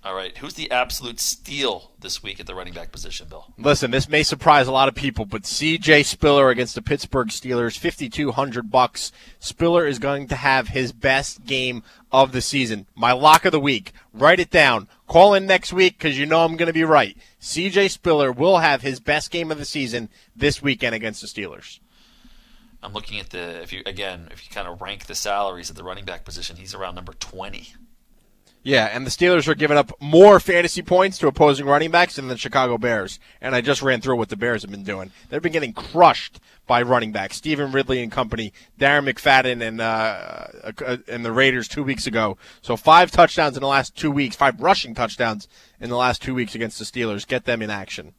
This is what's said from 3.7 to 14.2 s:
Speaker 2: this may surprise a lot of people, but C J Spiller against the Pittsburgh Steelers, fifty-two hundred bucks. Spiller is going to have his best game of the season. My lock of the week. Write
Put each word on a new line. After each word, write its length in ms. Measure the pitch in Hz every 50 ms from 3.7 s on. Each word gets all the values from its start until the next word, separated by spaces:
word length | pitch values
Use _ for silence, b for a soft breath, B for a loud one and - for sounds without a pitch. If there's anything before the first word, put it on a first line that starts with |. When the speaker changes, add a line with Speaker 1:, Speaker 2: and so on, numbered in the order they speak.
| 147 139 - 123
Speaker 2:
this 180 | 117 135 127 -
may 140 | - 151
surprise 460 | 156 - - 143 - 165 147 147 131 127
a 40 |
lot 160 | 131 131 135 135
of 60 | -
people, 320 | - 143 139 113 - 113
but 220 | 101 - 110 98 -
C 320 | - - 143 156 160 165
J 240 | - 151 156 147 143
Spiller 480 | - - - - 151 143 143 139 131
against 240 | 123 117 127 113 -
the 80 | 120 110
Pittsburgh 460 | - 151 139 - - - 139 123 110
Steelers, 460 | - - - 127 127 120 120 117 110
fifty-two 560 | - - 170 160 - 147 120 - - 147 139
hundred 380 | 117 127 135 143 113 123 117 107
bucks. 420 | 101 - 127 - _ - - - b b b b b b
Spiller 480 | - - - _ 165 170 170 175 170 147
is 100 | 139 120
going 300 | 113 139 139 143 143 120
to 80 | 143
have 320 | 127 127 143 135 131 127 110
his 240 | - 135 127 120
best 520 | 113 113 - 135 131 135 139 - - - -
game 360 | 123 139 131 127 127 123 120 b b b b b b
of 220 | - 131 139 131 127
the 80 | 127
season. 440 | 113 - - 139 131 117 110 104 - _ _
My 200 | - 110 120 127
lock 320 | 127 131 156 156 160 -
of 60 | 185
the 80 | 156 156
week. 340 | 135 143 135 107 92 - b b b b _
Write 260 | 110